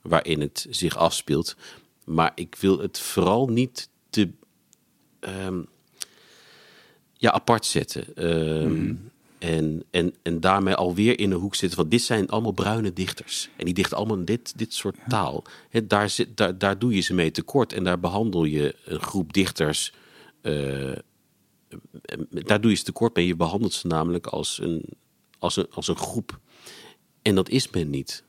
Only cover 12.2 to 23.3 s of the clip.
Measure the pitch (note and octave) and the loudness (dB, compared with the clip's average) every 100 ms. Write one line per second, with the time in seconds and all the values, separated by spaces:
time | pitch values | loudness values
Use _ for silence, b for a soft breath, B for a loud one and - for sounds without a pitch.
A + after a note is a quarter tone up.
12.2 | F#2 G#2+ A#2 F#2 G2 A2+ G#2 F2 F#2 - | 2 0 -2 0 0 0 -2 -2 -6 -6
13.2 | - - - - E2+ F2+ F#2 - G#2+ G2+ | -8 -8 -8 -6 -2 0 0 0 -2 -2
14.2 | F2 A#2+ - - A2+ - G2+ - - A2+ | -2 -4 -4 -8 -6 -4 -6 -8 -4 -2
15.2 | D2 C#2+ - B B A#2 G#2+ G#2 G#2 - | 0 -4 -10 B B -2 2 2 2 0
16.2 | A#2 - G2 F#2 G2+ F#2+ A#2+ G2 - F2+ | -4 2 0 4 0 2 2 2 2 4
17.2 | D#2+ E2+ - C#3 A#2 - F#2 F2 F2 G2 | 2 0 0 2 2 0 0 2 0 0
18.2 | A2+ F2+ D#2 D2+ C#2+ - - D#2 - F#2+ | 0 2 2 2 0 -2 -8 -8 -4 -4
19.2 | D#2 G2 F#2 - D2+ D2+ - B B B | 0 2 2 2 0 0 -4 B B B
20.2 | B _ - D2+ C#2 C2+ C2+ - - _ | B _ -4 -2 -2 -4 -6 -8 -14 _
21.2 | _ _ _ _ _ - - - - - | _ _ _ _ _ -20 -18 -20 -12 -10
22.2 | - - - G#2 A2 G2 - - A2+ - | -8 -8 0 2 4 2 -2 -2 0 2
23.2 | F2 | 0